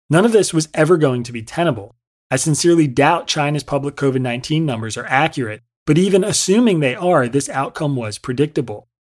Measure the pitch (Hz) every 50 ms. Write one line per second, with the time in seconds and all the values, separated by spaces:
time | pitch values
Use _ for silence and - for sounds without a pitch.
0 | _ - 147 175 214 233 220 202 - - 170 156 156 - - 160 156 156 180 156
1 | 151 135 127 123 117 120 120 113 110 - - 160 175 160 117 98 101 - _ _
2 | _ _ _ _ _ - 131 131 - 160 143 - - 170 170 165 151 135 120 139
3 | 139 156 170 160 - - - 156 143 147 151 143 127 - 143 139 139 143 139 -
4 | 143 135 131 131 127 123 120 127 - - 156 160 165 143 117 113 113 110 107 120
5 | - 190 160 165 156 156 - 143 120 107 107 - _ _ _ _ - 156 147 170
6 | 190 208 196 185 202 208 - - - 185 196 233 247 220 180 156 143 123 139 180
7 | 180 180 175 143 123 117 131 139 - - - 135 139 - - - 156 143 139 123
8 | 113 104 101 - - 135 123 127 151 151 - 151 123 107 104 110 _ _ _ _
9 | _ _ _ _